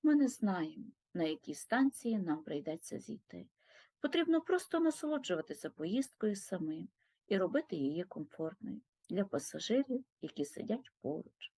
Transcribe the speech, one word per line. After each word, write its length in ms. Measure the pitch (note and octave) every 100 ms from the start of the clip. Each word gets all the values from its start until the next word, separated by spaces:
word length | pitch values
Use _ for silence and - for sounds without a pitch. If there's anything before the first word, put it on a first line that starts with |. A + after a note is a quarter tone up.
ми 120 | D4+
не 140 | D4 C4
знаємо, 560 | - G#3 F3+ D#3 - - _ _
на 100 | F3+
якій 300 | D#3+ D#3 -
станції 640 | D3 - A#3+ C4+ - A#3+ A3
нам 240 | E3+ D#3
прийдеться 560 | D#3 D3 C#3+ E3 - -
зійти. 480 | - D3 _ F3 - _ _ - - _
Потрібно 400 | C#4+ E4+ E4 E4
просто 400 | D#4+ F4+ - E4
насолоджуватися 920 | E4 - D4+ D4+ C4 E3+ - D3 E3
поїздкою 680 | - D#3+ A#3 C4+ _ G#3+ G3
самим 520 | - F#3 D#3 D#3+ F3 _ _ _ _
і 120 | G3
робити 380 | F#3 C4 - E3
її 280 | C#3 D#3+
комфортною 760 | F#3 - D3 - D#3+ - - G3 _ _ -
для 140 | F3
пасажирів, 800 | G3+ C3 - D#3 - B3 C#4 B3+ - _
які 240 | D#3+ -
сидять 480 | C#3+ - - A#3 B3+ _
поруч. 520 | - D#3 - _ -